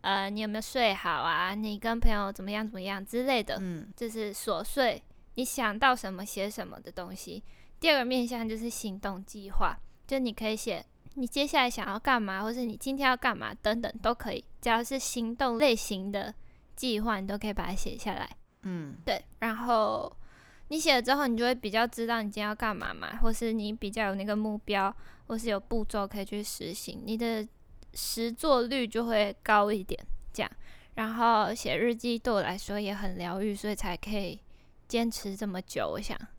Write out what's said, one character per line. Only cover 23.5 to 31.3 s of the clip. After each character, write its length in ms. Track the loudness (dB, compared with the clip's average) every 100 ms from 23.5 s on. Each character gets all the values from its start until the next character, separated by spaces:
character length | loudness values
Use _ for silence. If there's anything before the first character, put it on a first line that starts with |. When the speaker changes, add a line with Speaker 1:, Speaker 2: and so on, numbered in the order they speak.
Speaker 1:
你 200 | 0 -2
比 160 | -4 -4
较 200 | 0 0
有 60 | 0
那 80 |
个 100 | 0
目 240 | 0 0 -4
标， 340 | 0 2 2 0 -14 -18 -6
或 100 | -4
是 100 | 0
有 120 | -2
步 240 | 0 0
骤 200 | 2 0
可 160 | -2 -4
以 40 |
去 180 | -4 -6
实 320 | -6 -6 -8
行， 260 | -8 -10 -10
你 120 | -6 -2
的 300 | 0 -2 -6 -12 -20 -20 -16
实 380 | -8 -6 -2 -2
作 300 | 0 4 4
率 220 | 4 0
就 220 | 0 -2 2
会 260 | 2 2 0
高 260 | 4 6 6
一 140 | 2
点， 200 | -2 -6 -2 -2 -2
这 100 | -6
样。 80 | -6 -6 -14 -14 -14
然 200 | -6 -4
后 400 | 2 6